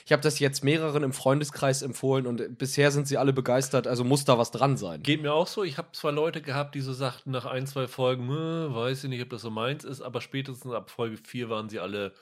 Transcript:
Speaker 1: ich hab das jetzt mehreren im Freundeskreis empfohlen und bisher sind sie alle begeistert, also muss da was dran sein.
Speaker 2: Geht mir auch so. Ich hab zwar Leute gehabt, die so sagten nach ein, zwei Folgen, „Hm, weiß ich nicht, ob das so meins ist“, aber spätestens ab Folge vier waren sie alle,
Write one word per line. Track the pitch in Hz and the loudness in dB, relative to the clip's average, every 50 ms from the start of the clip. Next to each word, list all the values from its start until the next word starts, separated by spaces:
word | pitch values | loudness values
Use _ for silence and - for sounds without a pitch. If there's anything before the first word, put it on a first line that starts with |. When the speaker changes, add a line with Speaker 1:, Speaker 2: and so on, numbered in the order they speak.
| - | 2
Speaker 1:
ich | - 151 | 2 2
hab | 139 | 4
das | 143 156 139 139 | 4 2 2 2
jetzt | 143 135 139 - - | 0 0 0 2 2
mehreren | 139 156 160 160 156 143 147 147 | 2 2 4 2 2 0 2 0
im | 131 135 | 0 -2
Freundeskreis | - - 131 135 147 147 - - - 147 135 135 135 | 0 2 4 4 4 2 -2 -4 -2 0 2 2 0
empfohlen | 139 135 120 - - 135 135 135 127 | -2 -6 -8 -2 0 0 2 2 0
und | 123 120 117 117 - 123 - | -2 -4 -4 -6 -6 -6 -6
bisher | 135 135 - 143 143 147 | -6 -4 2 4 4 6
sind | 143 143 143 139 | 6 4 0 0
sie | 139 | 0
alle | 117 135 139 135 | 2 4 4 4
begeistert, | 131 120 127 123 131 135 - - 127 120 | 4 4 4 4 2 2 2 0 0 2
also | 123 127 120 123 | 2 0 2 4
muss | - 143 139 143 | 4 4 4 6
da | - 131 | 6 6
was | 113 117 - | 6 6 2
dran | - 113 127 143 135 | 2 2 4 4 4
sein. | 107 101 87 82 76 71 | 2 0 -6 -6 -4 0
Speaker 2:
Geht | 139 151 147 147 | 0 0 2 2
mir | 147 147 | 2 2
auch | 156 180 | 2 2
so. | - - 220 196 | 0 0 -4 -4
Ich | 170 139 165 | -4 -4 -8
hab | 165 - - | -10 -10 -10
zwar | - - 156 143 | -4 -4 -2 0
Leute | 151 156 170 165 165 147 | 0 0 0 -2 -4 -6
gehabt, | 143 127 143 143 143 - | -4 -2 -2 -4 -4 -4
die | 143 131 | -6 -6
so | 135 131 | -6 -4
sagten | 127 139 127 123 - - 135 | -4 -4 -4 -4 -6 -8 -6
nach | 131 127 117 | -6 -6 -4
ein, | 127 127 127 135 | -4 -6 -6 -6
zwei | 131 - 139 127 | -4 -4 -4 -4
Folgen, | 120 - - 127 127 131 127 123 123 | -4 -2 0 0 0 2 0 -2 -4
„Hm, | 139 156 165 165 165 165 160 151 120 | -4 -2 -2 -4 -4 -4 -4 -4 -2
weiß | 113 117 127 135 135 143 | -2 -2 -2 -2 -4 -4
ich | 135 | -6
nicht, | 127 120 123 | -6 -6 -6
ob | 123 | -8
das | 123 110 | -10 -10
so | 110 117 | -8 -6
meins | 107 110 113 127 143 156 131 | -4 -2 -2 -2 -4 -4 -8
ist“, | 127 135 123 131 | -12 -12 -10 -10
aber | 127 117 120 | -8 -8 -8
spätestens | - - - 135 135 135 127 123 - 127 120 | -8 -6 -6 -6 -6 -6 -10 -12 -10 -8 -8
ab | 107 98 - | -8 -8 -8
Folge | - - 120 113 110 | -6 -6 -6 -6 -6
vier | 104 - - - 123 120 113 | -10 -14 -12 -10 -8 -6 -4
waren | 113 107 110 107 | -4 -4 -4 -6
sie | 107 104 | -8 -6
alle, | 87 95 101 104 101 95 - _ | -6 -4 -4 -4 -4 -6 -8 _